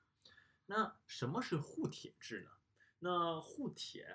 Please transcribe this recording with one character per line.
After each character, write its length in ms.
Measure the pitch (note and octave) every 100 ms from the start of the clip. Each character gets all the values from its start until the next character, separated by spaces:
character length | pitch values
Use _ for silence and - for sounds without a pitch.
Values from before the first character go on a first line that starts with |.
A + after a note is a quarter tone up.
| _ _ - - - _ -
那 300 | G#3+ G#3 - -
什 220 | - B2
么 140 | G3+
是 140 | - D#3
户 320 | - D#4+ -
帖 240 | - - -
制 220 | - G2+
呢？ 80 | - - _ _ - _
那 420 | F3 F3 E3+ D#3+
户 280 | - - A#3+
帖 320 | - - - -